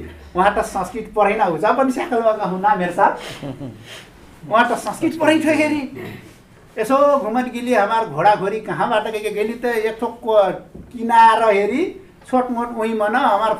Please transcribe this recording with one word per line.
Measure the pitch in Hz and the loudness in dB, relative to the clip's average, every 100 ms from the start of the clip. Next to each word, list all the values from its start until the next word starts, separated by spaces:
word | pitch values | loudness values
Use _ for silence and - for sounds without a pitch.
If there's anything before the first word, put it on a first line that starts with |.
| - - - 175 | -8 -18 -8 0
उहाँ | 196 | 2
त | 208 | 2
संस्कृत | - 196 180 220 - 214 | -4 -4 -6 -8 -6 0
पढेन, | 202 214 | 2 2
हुजा | 190 156 220 | 0 2 0
पनि | 254 262 | 0 0
स्याकलमा | 349 349 233 226 | 0 -2 0 0
कहूँ | 214 190 185 | 0 -4 -2
ना | 208 | 0
मेरो | 196 175 | 0 -2
साथ। | 185 175 - - - 143 139 131 104 110 - - - - - | 2 0 0 -12 -12 -12 -12 -14 -16 -18 -20 -20 -20 -20 -18
उहाँ | 147 220 240 | -2 2 2
त | 226 | 0
संस्कृत | 214 - 320 - | -6 -4 -4 0
पढै | 311 311 | 2 2
थियो | 302 | 2
हेरी। | 294 302 294 254 - - - - - _ - - 226 | 2 0 -2 -6 -12 -14 -16 -20 -20 _ -20 -14 -6
यसो | 220 277 285 269 | 0 4 4 4
घुमन | 208 247 247 | 0 -2 -4
गिली | 240 240 | -6 0
हमार | 226 208 226 208 | 0 2 0 -2
घोडाघोडी | 143 202 196 196 220 | 0 2 2 0 -6
कहाँबाट | - 156 240 214 220 | -6 -4 0 0 -2
के | 214 | -6
के | 214 | -6
गइली | 196 220 | -4 -4
त | 247 | -4
एक | 240 226 220 220 | -4 -2 -4 -4
ठोक | 240 - | -8 -4
को-, | 233 214 190 - - - - | 2 4 4 0 -12 -20 -16
किनार | 233 226 226 226 226 | -8 2 8 8 6
हेरी, | 226 202 208 262 381 - - - - | 4 4 2 0 -2 -6 -20 -20 -2
छोटमोट | 254 254 233 240 226 | 0 0 -4 -4 -4
उही | 220 | -2
मन | 220 208 254 | 0 0 2
हमार | 269 202 220 | 2 2 0